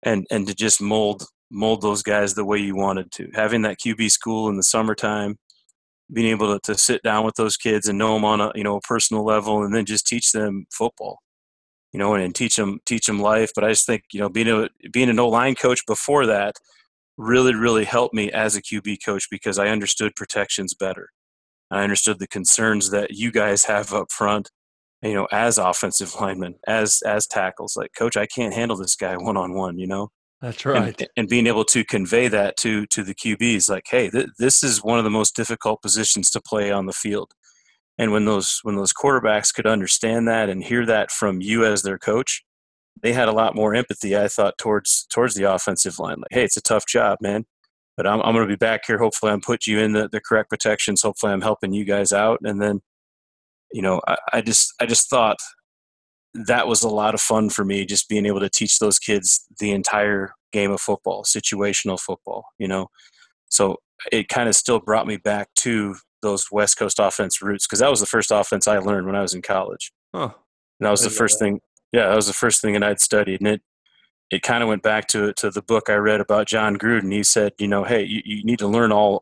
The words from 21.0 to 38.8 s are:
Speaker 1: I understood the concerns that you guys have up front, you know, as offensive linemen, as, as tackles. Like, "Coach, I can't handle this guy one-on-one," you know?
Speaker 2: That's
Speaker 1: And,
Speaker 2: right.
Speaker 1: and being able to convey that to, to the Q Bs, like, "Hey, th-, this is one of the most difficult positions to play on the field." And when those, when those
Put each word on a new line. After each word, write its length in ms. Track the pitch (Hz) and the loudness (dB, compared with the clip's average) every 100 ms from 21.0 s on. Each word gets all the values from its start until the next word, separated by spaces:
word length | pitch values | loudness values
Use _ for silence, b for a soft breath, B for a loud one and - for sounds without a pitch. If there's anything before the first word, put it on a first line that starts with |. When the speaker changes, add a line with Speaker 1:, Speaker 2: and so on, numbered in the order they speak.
| 90 _ _ _ _ _ _ | -14 _ _ _ _ _ _
Speaker 1:
I 140 | 95 | -2
understood 340 | 101 101 - 95 | 0 0 0 -2
the 120 | 95 | -6
concerns 640 | - 90 - 110 107 95 | -4 0 2 2 2 0
that 200 | 101 104 | -2 -2
you 180 | 101 117 | -4 -2
guys 360 | 110 104 101 - | 0 2 2 2
have 280 | 104 104 | 0 -2
up 160 | 101 92 | -4 -4
front, 400 | - 104 104 101 _ _ _ _ _ | -2 0 0 -2 _ _ _ _ _
you 120 | 110 | -4
know, 140 | 101 101 | -2 0
as 280 | 104 117 107 | 2 2 2
offensive 580 | 92 90 98 - 95 - | 0 0 -2 -2 -4 -4
linemen, 400 | 101 92 90 87 - | -4 -4 -8 -8 -2
as, 360 | 110 107 - 107 | 0 2 0 0
as 220 | 107 - | -2 -2
tackles. 480 | - 92 - - - | -2 -4 -6 -10 -8
Like, 160 | - - | -10 -4
"Coach, 180 | 117 104 | -2 0
I 100 | 107 | -4
can't 280 | - 117 | -4 -4
handle 240 | 101 117 101 | -2 -4 -4
this 180 | 92 - | -4 -4
guy 220 | 92 92 | -4 -4
one-on-one," 600 | 95 101 90 92 95 87 | -2 -2 -2 -4 -4 -6
you 80 | 92 | -6
know? 260 | 98 104 _ _ _ | -6 -6 _ _ _
Speaker 2:
That's 240 | 123 - 135 | -12 -6 -2
Speaker 1:
And, 80 | |
Speaker 2:
right. 340 | 131 110 - - - | 0 0 -4 -8 -4
Speaker 1:
and 100 | 107 | 0
being 200 | 120 117 | 2 4
able 180 | 110 107 | 2 2
to 180 | 123 | 2
convey 460 | 110 113 92 117 123 | 2 -2 2 2 2
that 260 | 104 101 - | 2 0 -2
to, 260 | 117 107 104 | -2 -2 -2
to 180 | - | -4
the 100 | 95 | -4
Q 220 | 98 113 107 | -6 -4 0
Bs, 340 | 120 107 - | 2 2 2
like, 180 | 95 - | -2 0
"Hey, 200 | 123 104 | 0 2
th-, 200 | 113 - - | -2 -4 0
this 260 | 127 - | 2 4
is 180 | 139 120 | 2 0
one 160 | 107 117 | 2 2
of 60 | |
the 60 | 110 | 2
most 260 | 107 104 - | 2 0 0
difficult 460 | 113 117 110 107 | -4 -2 -2 -2
positions 480 | 107 101 107 - 92 | -2 0 0 2 0
to 100 | 110 | -2
play 320 | - 107 101 | -4 -2 0
on 140 | 101 95 | 0 -2
the 80 | |
field." 400 | - 107 101 85 _ b b b b _ - | -6 -4 -4 -6 _ b b b b _ -4
And 160 | 113 | 0
when 100 | 104 | 2
those, 380 | 104 104 92 - | 2 2 0 -4
when 140 | 110 | -4
those 160 | 101 | -2